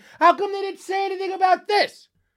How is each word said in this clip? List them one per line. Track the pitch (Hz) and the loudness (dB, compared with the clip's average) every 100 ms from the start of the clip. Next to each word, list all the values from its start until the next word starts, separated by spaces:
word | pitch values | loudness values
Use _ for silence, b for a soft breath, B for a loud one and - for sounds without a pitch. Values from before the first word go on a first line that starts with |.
| B B | B B
"How | 330 | 4
come | 349 403 | 4 -2
they | 392 | -6
didn't | 392 349 | -8 -10
say | - 381 392 | -6 -4 -4
anything | 370 381 | -4 -6
about | 370 370 349 381 | -2 0 0 0
this?" | 415 - - _ _ _ | 0 0 -6 _ _ _